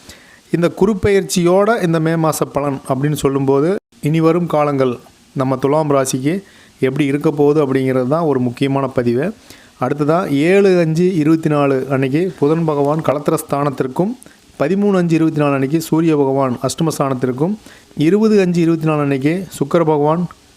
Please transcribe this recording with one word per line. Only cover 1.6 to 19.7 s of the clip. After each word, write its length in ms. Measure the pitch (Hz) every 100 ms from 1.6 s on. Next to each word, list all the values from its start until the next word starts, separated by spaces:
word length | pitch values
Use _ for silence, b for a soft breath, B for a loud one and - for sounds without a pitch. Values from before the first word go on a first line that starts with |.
| 202 233
இந்த 180 | 175 165
மே 120 | 160
மாச 320 | 165 156 147 147
பலன் 280 | 143 143 135 -
அப்படின்னு 240 | 131 147
சொல்லும்போது, 640 | 143 139 139 135 139 160 202 - _
இனி 200 | 147 160
வரும் 260 | 160 170 170
காலங்கள் 500 | 151 147 139 131 117 - _ _
நம்ம 240 | 139 131 127
துலாம் 340 | 135 151 156
ராசிக்கு 520 | 139 131 131 135 190 B B B B
எப்படி 240 | 131 139 143
இருக்க 240 | 143 156
போகுது 280 | 143 147 151
அப்படிங்கிறது 480 | 139 135 131 127 127
தான் 140 | 160
ஒரு 180 | 165 131
முக்கியமான 460 | 123 120 139 139 135
பதிவு. 380 | 135 117 120 175 - B B B B
அடுத்ததா 500 | 127 147 147 165 196
ஏழு 480 | 139 160 196 196 180
அஞ்சு 380 | 165 160 180 185
இருபத்தி 320 | 147 160 160
நாலு 380 | 147 143 135 131
அன்னைக்கு 440 | 135 135 147 185 -
புதன் 260 | 147 160
பகவான் 380 | 160 147 143 160
களத்திர 320 | 151 143 147
ஸ்தானத்திற்கும், 800 | 160 - 143 147 127 131 131 196 254 B B _ -
பதிமூணு 380 | 143 196 202 190
அஞ்சு 180 | 170
இருபத்தி 260 | 160 160 147
நாலு 120 | 147
அன்னைக்கு 280 | 139 135 160
சூரிய 360 | 160 156 165 151
பகவான் 420 | 135 135 135 120
அஷ்டமஸ்தானத்திற்கும், 920 | 131 - 160 151 139 127 127 123 165 214 B B B -
இருபது 440 | 151 208 220 208
அஞ்சு 200 | 180 175
இருபத்தி 260 | 165 165 156
நாலு 140 | 151
அன்னைக்கு 460 | 143 139 139 180 180
சுக்கிர 260 | - 143